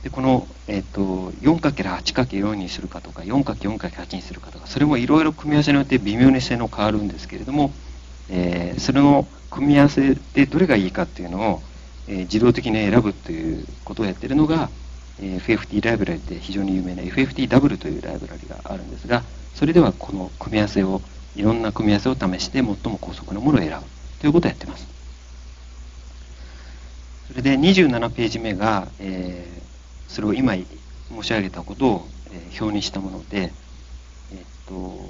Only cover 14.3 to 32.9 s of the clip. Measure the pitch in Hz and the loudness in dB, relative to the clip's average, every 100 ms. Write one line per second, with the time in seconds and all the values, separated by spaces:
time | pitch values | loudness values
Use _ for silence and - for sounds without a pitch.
14.3 | 139 156 160 123 - - - - - 98 | 4 4 2 0 -8 -14 -16 -18 -10 -6
15.3 | 95 - 110 - 104 113 113 92 80 - | -4 0 0 2 0 2 2 0 -2 -6
16.3 | 85 - 98 98 95 92 90 90 131 131 | -8 -6 -2 0 0 -2 -6 -4 0 0
17.3 | 135 123 - 143 98 78 76 80 78 - | 0 4 4 4 0 -4 -6 -6 -10 -10
18.3 | - - - - 95 - - 139 120 - | -14 -14 -14 -10 -10 -10 -12 -2 -2 -2
19.3 | - - - 147 170 127 95 - 95 90 | -14 -16 0 6 8 6 2 -6 -6 -6
20.3 | - - 107 104 101 95 95 - - - | -8 -2 0 2 2 2 0 -6 -16 -12
21.3 | - 104 117 110 104 107 104 127 131 98 | 0 2 2 0 0 4 4 2 0 -2
22.3 | 90 - 135 117 98 120 98 90 87 - | -2 -2 0 0 -2 -4 -6 -8 -12 -8
23.3 | 98 131 135 80 76 - - - - 147 | 0 4 4 2 -6 -12 -16 -16 -2 4
24.3 | 170 123 - - - - - - - - | 4 4 -2 -12 -12 -14 -16 -18 -18 -18
25.3 | - - - - - - - - - - | -18 -18 -18 -18 -16 -16 -16 -18 -18 -18
26.3 | - - - - - - - - - - | -18 -16 -16 -16 -16 -16 -18 -18 -18 -10
27.3 | 123 131 135 165 190 156 120 117 117 113 | -8 -2 2 6 6 6 4 -2 -2 -2
28.3 | 110 110 98 107 104 92 - 98 92 90 | -2 -4 0 0 0 -2 -10 -8 -6 -6
29.3 | 90 87 87 - - - - - - 107 | -10 -14 -16 -18 -20 -20 -18 -12 -4 -2
30.3 | 107 127 95 90 - - - - 113 104 | 2 2 0 -4 -14 -18 -18 -14 -10 -2
31.3 | 113 95 87 90 95 131 92 - - - | 0 0 -6 -12 0 2 2 -4 -16 -16
32.3 | 92 80 - 110 104 101 | -16 -14 -6 -2 -2 -2